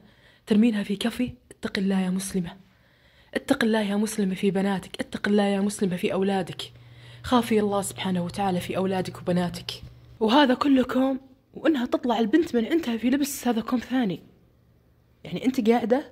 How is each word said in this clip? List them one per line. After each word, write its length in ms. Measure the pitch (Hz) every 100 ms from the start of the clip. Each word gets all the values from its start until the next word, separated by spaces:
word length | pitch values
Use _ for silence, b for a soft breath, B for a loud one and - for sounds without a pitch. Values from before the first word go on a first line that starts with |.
| b b b b -
ترمينها 360 | 214 233 208
في 120 | 196 196
كفي. 380 | 233 - 247 - -
اتق 280 | - - 214
الله 200 | 196 190
يا 100 | 185
مسلمة، 480 | 190 - 190 170 - b b b b b b b
اتق 300 | - - 262
الله 160 | 226 220
يا 160 | 202 202
مسلمة 400 | 214 214 190 185
في 160 | 202
بناتك، 480 | 190 202 190 - -
اتق 280 | - - 208
الله 160 | 208
يا 160 | 202 202
مسلمة 360 | 202 202 196 175
في 180 | -
أولادك. 480 | 180 196 190 175 - - b b b b b
خافي 360 | - 247 233 214
الله 220 | 208 202
سبحانه 440 | 190 - 190 180 175
وتعالى 340 | - 196 175
في 180 | - 180
أولادك 400 | 190 185 180 -
وبناتك. 540 | - 175 175 175 - - - - - -
وهذا 340 | 220 277 262
كله 300 | 254 294 262
كوم، 360 | 240 254 269 262 - _ _
وإنها 320 | - 294 285 247
تطلع 340 | 320 247 220
البنت 360 | 220 311 320 240
من 100 | 233
عندها 320 | 320 247 226
في 120 | 247
لبس، 380 | 285 277 - 240
هذا 140 | 226
كوم 180 | 220 254
ثاني. 440 | - 254 214 160 - _ _ _ _ _ _ _ _ _
يعني 220 | - 175 254
أنت 240 | 262 220
قاعدة 420 | 240 220 269 -